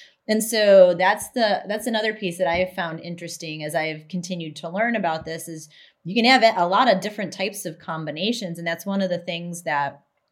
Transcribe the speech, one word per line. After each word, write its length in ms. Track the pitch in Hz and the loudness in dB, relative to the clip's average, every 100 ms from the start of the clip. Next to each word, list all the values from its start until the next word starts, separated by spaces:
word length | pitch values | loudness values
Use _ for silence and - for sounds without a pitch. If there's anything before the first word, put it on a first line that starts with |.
| - _ - | -20 _ -2
And 160 | 220 | -2
so 520 | 220 220 208 196 180 175 | 0 2 8 10 10 8
that's 340 | 185 214 - | 2 2 -4
the, 320 | 247 214 190 190 | 0 0 0 -4
that's 180 | 214 233 | -6 -2
another 300 | 220 214 214 | -2 -2 -4
piece 240 | 185 175 | -6 -2
that 80 | 170 | 0
I 80 | 175 | 0
have 160 | 185 | -2
found 280 | 190 170 160 | -4 -8 -8
interesting 600 | 175 170 170 - 160 156 | -12 -12 -12 -12 -10 -8
as 120 | 151 160 | -4 -4
I've 320 | 160 156 - | -4 -6 -8
continued 460 | 180 175 175 160 - | -8 -6 -8 -10 -10
to 120 | 170 | -8
learn 260 | 190 233 220 | -4 -2 0
about 300 | 175 160 160 | -2 -4 -6
this 220 | 160 170 | -10 -10
is 220 | 160 - - - _ | -14 -16 -20 -20 _
you 120 | 165 233 | -4 2
can 100 | 233 | 4
have 320 | 254 226 190 | 6 6 4
a 100 | 175 | 2
lot 240 | 202 254 | 4 4
of 100 | 185 | 2
different 320 | 202 214 170 | 0 -6 -8
types 320 | - 196 - 175 | -6 -8 -6 -10
of 120 | 160 | -12
combinations. 800 | - 160 156 156 208 233 185 170 | -10 -8 -8 -4 -4 -4 -6 -8
And 80 | 170 | -6
that's 200 | 165 202 | -6 -4
one 180 | 196 | -2
of 80 | 185 | -2
the 80 | 175 | -4
things 420 | 175 170 175 170 | -6 -8 -8 -8
that, 380 | 160 143 139 - _ _ _ | -4 -2 -2 -6 _ _ _